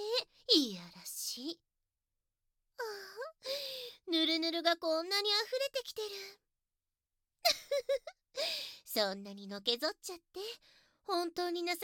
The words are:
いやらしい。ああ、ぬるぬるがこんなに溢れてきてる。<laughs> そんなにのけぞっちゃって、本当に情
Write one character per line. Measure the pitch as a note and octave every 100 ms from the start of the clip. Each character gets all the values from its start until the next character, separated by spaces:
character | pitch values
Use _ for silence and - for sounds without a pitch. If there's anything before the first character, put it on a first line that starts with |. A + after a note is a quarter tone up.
| G#4 A#4+ - _ - G4
い | B3+
や | F#3 F3
ら | F3+ -
し | - - - C4+
い。 | F4 _ _ _ _ _ _ _ _ _ _ _ -
あ |
あ、 | A4+ G4+ G4 G4 C#5+ D#5+ B4+ C#5 C5+ C5 B4 - -
ぬ | E4 D#4+
る | D#4+
ぬ | E4
る | E4
が | E4 E4
こ | E4 D#4+
ん | E4+
な | G4+
に | G#4
溢 | G#4 A4 B4+
れ | C#5
て | C5+
き | A#4+
て | - G#4+
る。 | G4+ G4 G4+ _ _ _ _ _ _ _ _ _ _
<laughs> | E5+ D5 - C#5 A#4+ C5+ - F#5+ _ - D#5+ - - - -
そ | A#3 G3+
ん | G3
な | G3+ G3
に | G3
の | G3+
け | G3+ A#3+
ぞ | D4+
っ | G4+
ち | -
ゃ | F4+
っ |
て、 | - F4+ G#4 A#4 - - _ _
本 | - F4 F4
当 | E4+ F4+
に | F4 F4
情 | F4